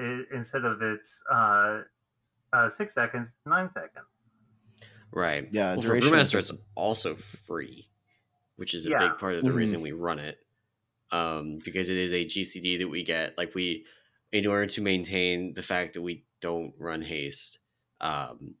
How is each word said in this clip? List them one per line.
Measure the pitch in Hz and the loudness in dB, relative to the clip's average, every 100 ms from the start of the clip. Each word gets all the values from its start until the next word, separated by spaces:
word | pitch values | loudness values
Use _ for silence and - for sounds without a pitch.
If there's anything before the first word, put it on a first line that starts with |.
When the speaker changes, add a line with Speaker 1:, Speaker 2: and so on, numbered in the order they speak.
| 123 123 | -4 -6
Speaker 1:
it, | 131 | -6
instead | 131 117 139 | -8 -4 -2
of | 120 104 | -2 0
its, | 110 107 - - - | -2 -2 -8 -12 0
uh, | 123 110 104 104 107 - _ _ _ _ _ _ | 4 6 6 4 2 -6 _ _ _ _ _ _
uh, | 127 117 | 2 2
six | - 208 | 2 -4
seconds, | - 117 120 117 - | 0 0 -2 -6 -10
it's | |
nine | - 175 185 | 0 0 0
seconds. | - - - - _ _ _ _ _ _ - - - - | -6 -12 -14 -20 _ _ _ _ _ _ -20 -20 -20 -8
Speaker 2:
Right. | - 87 73 69 | -2 0 0 0
Speaker 3:
Yeah, | 104 98 | 0 2
Speaker 2:
Well, | 92 | 2
for | 113 117 | 4 6
Speaker 3:
duration | |
Speaker 2:
Brewmaster, | 131 160 139 104 | 8 8 6 4
Speaker 3:
is | 92 | 0
Speaker 2:
it's | - - | -6 -10
also | - 95 113 90 76 | -2 0 2 -2 -4
free, | - - - 82 65 - - _ _ _ _ _ _ - | -10 -20 -8 -6 -6 -12 -20 _ _ _ _ _ _ -12
which | 95 | -8
is | 85 80 | -4 0
a | |
Speaker 1:
Yeah. | 143 | 4
Speaker 2:
big | - - | 4 2
part | 98 87 | -2 2
of | |
the | 127 | 2
Speaker 3:
Mm-hmm. | 123 | 4
Speaker 2:
reason | 107 87 | 2 0
we | 80 | -4
run | 80 85 78 | -4 -2 -2
it. | 73 73 _ _ _ _ _ _ _ | -6 -12 _ _ _ _ _ _ _
Um, | 85 82 78 78 76 | 0 0 -2 -4 -8
because | 85 87 92 | -4 -2 0
it | 92 | 0
is | 90 | 2
a | 90 | 0
G | 82 98 | 0 -4
C | 92 92 | -4 -4
D | 87 90 | -2 0
that | 90 | -2
we | 80 | -4
get, | 82 82 80 - | -2 -2 -2 -4
like, | 85 | -4
we, | 92 90 80 - - _ _ _ | -2 -2 -2 -8 -20 _ _ _
in | 107 101 | 0 2
order | 101 101 | 2 0
to | 104 | 0
maintain | 101 95 87 98 90 90 90 | 0 0 0 0 2 0 -4
the | 80 | -8
fact | - 90 85 | -4 -2 -2
that | 87 | -6
we | 87 82 - _ | -8 -8 -12 _
don't | 85 85 78 - | -4 -4 -6 -10
run | 82 80 | -8 -8
haste, | 78 78 71 69 - - _ _ _ _ | -6 -6 -6 -6 -6 -10 _ _ _ _
um, | 80 76 65 60 - - | -4 -4 -6 -10 -16 -18